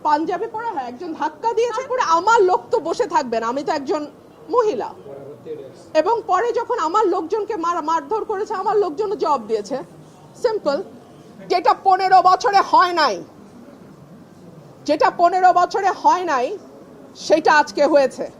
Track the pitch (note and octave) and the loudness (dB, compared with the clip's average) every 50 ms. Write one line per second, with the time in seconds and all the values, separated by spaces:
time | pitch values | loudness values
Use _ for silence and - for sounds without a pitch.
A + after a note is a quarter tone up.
0 | _ D#4 D4+ D4 E4 D#4 F#4+ F4 G#4 A4 - G#4+ A#4+ A#4 G#4 D4 B3+ A#3+ B3 B3+ | _ 0 0 0 0 -4 -4 -6 -6 -8 -8 -8 -8 -6 -6 -6 -8 -8 -10 -12
1 | F4+ F4 D#4+ - A4 A#4 - - - A4+ A#4 A4 A#4 A#4+ A4+ A#4 C5 C5+ A#4+ B4+ | -10 -12 -8 -6 -6 -6 -6 -4 -4 -4 0 0 -2 -2 -2 -6 -6 -4 -2 -2
2 | A4 D#4 E4 E4+ F4 G#4+ A4+ A#4+ G4+ F4+ F#4 - - - - A4+ C#4+ D#4+ E4+ - | 0 2 2 0 2 2 4 4 4 4 2 0 -2 -2 -4 -4 -2 -4 0 0
3 | A#4+ - E4+ D#4+ D4 B3 A3+ A3+ A3+ A3+ A#3+ C#4 D4+ G#4 E4+ D4+ C#4 B3+ G#4 - | 0 2 2 0 0 0 -2 -2 -2 -2 -4 -4 -2 -2 -4 -4 -2 -2 -4 -4
4 | D4 - - - - - - - - - D#4+ A#4+ A#4 G#4+ D4+ A3+ E3 - - - | -4 -6 -12 -20 -20 -20 -20 -20 -12 0 2 2 2 2 0 -2 -4 -8 -10 -16
5 | - - - - - - - - - D#3+ D#3 - - - - - - - - D#4 | -18 -16 -16 -16 -16 -16 -18 -18 -14 -14 -14 -12 -14 -16 -18 -20 -20 -2 0 0
6 | D#4 F4+ A#4 A#4 F#4 - F#4 F#4 A4 A#4+ - B4 A#4 - - A4 E4+ D#4 E4+ G#4+ | 2 2 2 0 0 0 0 0 0 0 -2 -2 -2 -2 -4 -2 -2 0 0 2
7 | A4+ F#4+ F4 F#4+ D#4+ D#4 F#4+ A4 G#4 G4 A#4 F4+ E4 E4+ F4 F4 D4+ D4+ E4 E4 | 2 2 0 -2 -2 -4 -4 -4 -4 -4 -6 -4 -2 -2 -2 -2 -2 -2 -2 -2
8 | C#4+ - G#4+ A4 G#4 - A4 F#4+ G#4+ - G#4 F#4+ F#4+ A4 G4+ G#4+ G4+ F4 D4 C#4 | -2 -4 -6 -6 -4 -4 -4 -6 -4 -6 -6 -4 -2 0 0 0 0 0 -2 -4
9 | A4 G4 - C#4 - E4 D4 C4+ A3 G#3 A3+ G#3+ G#3 G3+ C4 C4 D4+ - - - | -4 -4 -2 -2 0 0 0 -2 -2 -4 -4 -4 -4 -4 -8 -8 -8 -12 -18 -20
10 | - - - - - - - - - A#4+ A4 G4+ - D4+ C#4 D4+ G4 - - - | -20 -20 -20 -20 -20 -20 -20 -4 -2 -2 -2 0 -2 -2 -2 -2 -4 -8 -14 -20
11 | - - - - - - - - - - F4+ F4+ E4+ - G4 - - G4 F#4+ F#4 | -20 -20 -20 -20 -20 -20 -20 -20 -6 -2 -2 0 2 2 0 2 2 2 2 2
12 | F#4+ F#4 F#4 F#4 F4 F4+ F#4 F#4 - - G4+ G4 F#4+ - - D#4+ F#4 F4+ F4 E4+ | 4 4 4 6 6 6 2 2 0 2 2 2 2 4 4 4 4 4 2 0
13 | D4+ C4+ G#3 G#3 E3 - - - - - - - - - - - - - - - | 0 0 0 -4 -10 -16 -20 -20 -20 -20 -20 -20 -20 -20 -20 -20 -20 -20 -20 -20
14 | - - - - - - - - - - - - - - - - - - D4 D4+ | -20 -20 -20 -20 -20 -20 -20 -20 -20 -20 -20 -20 -20 -20 -20 -14 -2 -2 0 2
15 | - F#4+ E4+ - F4 F4 F#4 F#4 F#4 F#4 F4 F4 F4+ F4 - - G4 F#4+ - - | 2 0 2 2 2 2 2 4 4 4 4 4 2 0 0 -2 -2 -2 -2 2
16 | - D4 D#4 F#4 F#4 E4+ D4+ B3+ A#3+ D4 G#4+ G4 - - - - - - - - | 2 2 2 2 0 -2 -2 -2 -2 -2 -6 -8 -14 -18 -20 -20 -20 -20 -20 -20
17 | - - - - - - D4 E4 D#4 - D#4+ D4+ C#4+ - - - C#4+ C4+ D#4+ C#4+ | -20 -20 -20 -16 0 2 2 2 4 4 4 4 4 2 0 0 2 4 4 4
18 | C#4 B3+ B3+ - F3+ C3 - - | 2 2 -2 -6 -12 -12 -12 -18